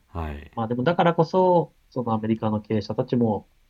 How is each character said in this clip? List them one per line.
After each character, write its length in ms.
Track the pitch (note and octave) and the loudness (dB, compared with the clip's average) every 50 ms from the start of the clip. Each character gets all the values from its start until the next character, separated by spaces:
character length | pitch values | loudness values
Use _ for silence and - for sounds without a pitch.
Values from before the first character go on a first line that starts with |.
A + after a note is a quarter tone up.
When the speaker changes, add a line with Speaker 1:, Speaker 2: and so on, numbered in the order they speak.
| _ _ | _ _
Speaker 1:
は 220 | - E2+ D#2+ D2+ | -10 -8 -8 -8
い。 200 | D2 D2 D2+ - - | -8 -10 -14 -12 -8
Speaker 2:
ま 100 | A#2+ A2+ | -8 -4
あ、 40 | A2 | -4
で 60 | A#2+ | -4
も 100 | B2 B2 | 0 0
だ 100 | D#3+ F3 | 0 2
か 100 | F#3+ F3 | 2 2
ら 100 | E3+ E3+ | 2 4
こ 100 | - D#3+ | 2 0
そ、 480 | - - F#3 F#3 F#3 F3+ E3+ E3+ - _ _ _ _ | 2 2 2 4 4 4 2 2 0 _ _ _ _
そ 120 | - B2+ | -8 -6
の 100 | A#2 A#2 | -4 -2
ア 60 | A2 G#2+ | -2 -2
メ 100 | A2 A2 | 0 -2
リ 100 | A2+ A2 | -2 0
カ 120 | A2+ A2 | 0 -2
の 100 | G#2+ G#2+ | -2 -2
経 160 | - - A2 | -2 -2 -2
営 60 | G#2+ | -2
者 120 | G2+ - G#2+ | -2 -2 -4
た 100 | - A#2+ | -4 -2
ち 120 | - C3+ | 0 0
も、 300 | A#2+ A#2+ A2 G2+ F#2+ - _ _ _ _ | 0 2 2 0 -2 -6 _ _ _ _